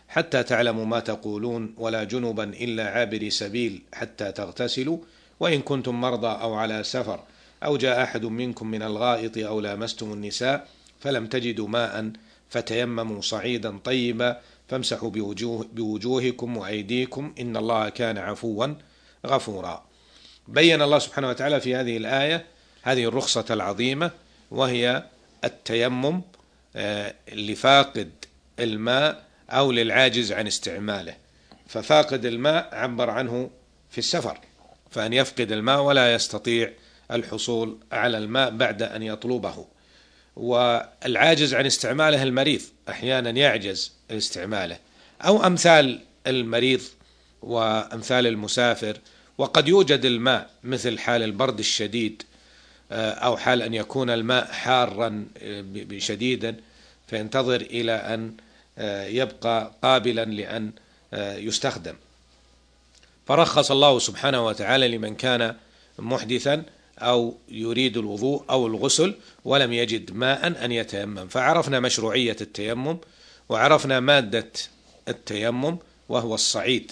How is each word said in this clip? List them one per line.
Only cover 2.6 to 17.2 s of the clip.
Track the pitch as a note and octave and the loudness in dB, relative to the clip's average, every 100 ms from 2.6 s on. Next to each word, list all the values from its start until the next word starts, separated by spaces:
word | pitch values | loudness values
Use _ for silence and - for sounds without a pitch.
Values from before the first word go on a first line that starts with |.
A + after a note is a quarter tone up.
| A#2+ A2+ G#2 | -6 -4 -2
عابري | A2 A2+ A2 G#2+ | 0 0 -2 -4
سبيل | - G2+ A#2 A#2 F#2 - | -4 -4 -4 -4 -4 -14
حتى | - A2+ - G2+ | -12 -12 -8 -8
تغتسلوا | G2+ F#2 - B2 - D3+ E3 - _ _ - | -6 -10 -6 -4 -2 -4 -4 -8 _ _ -2
وإن | E3+ D3 | 2 2
كنتم | C3 C#3 B2+ A#2+ | 0 -2 -2 -2
مرضى | B2+ A#2+ A2+ | 0 0 -2
أو | G#2+ A2+ | -2 -2
على | G#2+ A2 G#2+ | -2 -2 -2
سفر | G2+ C3 A2 F2 - _ - - | -4 -4 -4 -8 -10 _ -20 -8
أو | D3+ C#3+ | -2 2
جاء | C3+ B2 | 2 2
أحد | B2+ B2 A2 | 0 -2 -4
منكم | A2+ B2 A2+ A2 | -4 -6 -6 -6
من | A2 | -6
الغائط | A2 G#2+ B2 A#2 A2+ A2 | -4 0 2 2 -2 -6
أو | G#2+ G#2+ | -4 -4
لامستم | G#2 G2+ A2+ - G#2+ | -4 -6 -8 -8 -8
النساء | G#2 G#2 - B2+ C#3+ - _ _ _ | -8 -8 -4 -2 -2 -6 _ _ _
فلم | C#3 C3 A2 | -4 -4 -2
تجدوا | B2+ A#2+ A2+ G#2 | -4 -4 -4 -2
ماء | A#2 A2 G#2 A2 - - _ _ | -2 -2 -4 -6 -10 -20 _ _
فتيمموا | A#2+ A2+ A2+ A#2+ A2+ A2+ G#2 | -6 -2 -2 -2 -4 -6 -6
صعيدا | - G#2+ A2+ A#2+ G#2+ G2+ | -6 -4 -4 -4 -4 -8
طيبا | B2 C3 A#2+ A2+ B2 A#2+ - _ - | -4 -2 0 0 -2 -2 -12 _ -8
فامسحوا | C3 A#2 A#2 A#2 | -6 -4 -4 -4
بوجوه-، | G#2 G2+ G#2 A#2 A2+ A2+ | -4 -6 -6 -6 -6 -8
بوجوهكم | A2+ G#2+ G#2+ A#2 C3 B2+ B2 A#2+ A#2 | -6 -4 -4 0 0 0 -2 -6 -6
وأيديكم | F#2+ G#2+ G2 B2 B2 C3+ | -6 -6 -4 -2 -2 -6